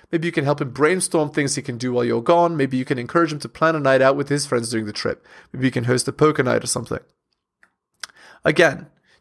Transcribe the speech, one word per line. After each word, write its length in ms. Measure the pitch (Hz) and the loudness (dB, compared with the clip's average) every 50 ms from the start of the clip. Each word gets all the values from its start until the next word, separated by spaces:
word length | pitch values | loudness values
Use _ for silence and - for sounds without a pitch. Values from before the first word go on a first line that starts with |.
| _ _ | _ _
Maybe 160 | 170 165 160 | -4 -2 -2
you 60 | 170 | -2
can 120 | - 165 139 | -2 0 0
help 180 | 139 147 147 | 0 0 0
him 80 | 147 127 | -2 -6
brainstorm 600 | 113 127 147 156 185 185 185 - - 160 151 - | 0 0 2 2 2 0 -2 0 0 0 0 0
things 260 | - 151 143 135 - | -2 -2 -2 -2 -2
he 60 | 143 | -4
can 140 | 135 - 120 | -6 -8 -8
do 160 | 117 123 127 | -6 -4 -2
while 140 | 123 123 120 | -2 0 0
you're 160 | 120 117 117 | 0 0 0
gone. 340 | 117 170 170 170 170 170 165 | 2 2 4 4 4 2 2
Maybe 220 | 147 135 131 127 131 | 0 -2 -2 -2 -4
you 80 | 127 | -4
can 120 | - 139 120 | -4 -4 -4
encourage 340 | 120 - - 170 165 156 | -4 -2 0 0 0 0
him 60 | 151 143 | -2 -8
to 80 | - - | -10 -12
plan 260 | - - 160 165 160 | -4 0 0 0 2
a 40 | 151 | 2
night 200 | 139 135 135 127 | 2 4 4 6
out 160 | 131 135 143 | 6 4 4
with 140 | 143 139 143 | 2 0 -2
his 160 | 143 147 139 | -2 -2 -2
friends 240 | - 131 120 117 117 | -2 -2 -2 -2 -2
during 160 | 117 113 110 | -4 -4 -4
the 60 | 104 | -4
trip. 340 | 107 - - - - - _ _ - - - _ | -8 -6 -6 -6 -6 -6 _ _ -20 -20 -20 _
Maybe 140 | - 127 131 | -6 -2 -2
you 60 | 127 | 0
can 120 | - 131 117 | 0 0 0
host 240 | 120 127 123 - - | 0 0 0 0 -4
a 40 | |
poker 300 | - - 151 156 147 - | 0 2 2 4 4 2
night 220 | 131 123 113 110 - | 0 0 0 0 -2
or 40 | - | -2
something. 320 | - 127 120 - - - - _ _ _ _ _ _ _ _ _ _ _ _ _ _ _ _ _ _ _ - - _ _ - - - _ _ | -4 -6 -6 -6 -8 -10 -10 _ _ _ _ _ _ _ _ _ _ _ _ _ _ _ _ _ _ _ -18 -18 _ _ -20 -20 -20 _ _
Again, 400 | 156 151 170 165 151 - - - - _ _ _ _ _ _ | 0 2 4 2 2 2 -2 -10 -18 _ _ _ _ _ _